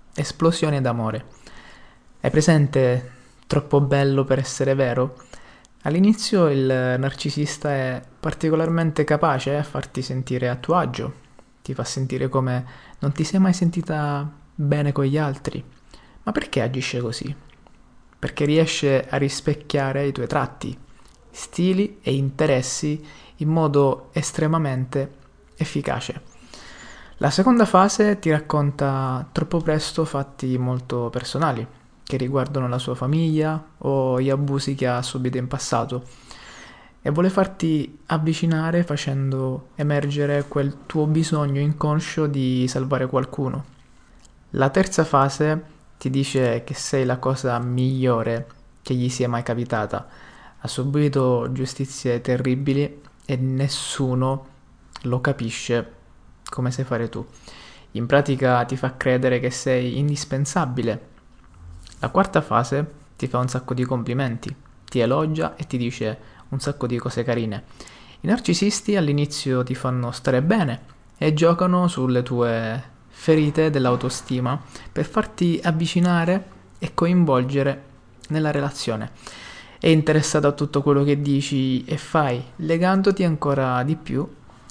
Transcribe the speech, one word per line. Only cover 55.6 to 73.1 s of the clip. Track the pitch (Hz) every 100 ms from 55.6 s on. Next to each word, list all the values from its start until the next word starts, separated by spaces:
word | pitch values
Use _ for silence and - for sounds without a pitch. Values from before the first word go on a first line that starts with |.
| - 120 - - - - - - -
come | - 127
sai | 127 135
fare | 117 113
tu. | 104 - - - - - - -
In | - 117
pratica | 139 143 131 131 123
ti | 120 131
fa | 131 127
credere | 135 127 131 123
che | 123
sei | 123 135 127 123 123
indispensabile. | 147 143 - 135 143 180 143 123 117 110 - - - - - - - - - -
La | 120
quarta | - - -
fase | - 110 127 139 151 - -
ti | - 131
fa | 123
un | 127
sacco | 127 127
di | 127
complimenti, | 127 127 113 123 131 117 - - - - -
ti | 123
elogia | 117 139 156 156 160 -
e | 147
ti | 127
dice | 120 - 110 113 - - -
un | 135
sacco | - - 123
di | 120
cose | 123 -
carine. | 117 120 113 101 - - - - - -
I | 156
narcisisti | 240 - 175 202 - - 202
all'inizio | 151 143 147 - 139 127
ti | 127
fanno | 131 131 127 120
stare | - - 127
bene | 156 226 147 113 - - - -
e | 151
giocano | 151 165 170 180 180 180
sulle | 175 127 123
tue | 123 123 117 113 113 120 - -
ferite | -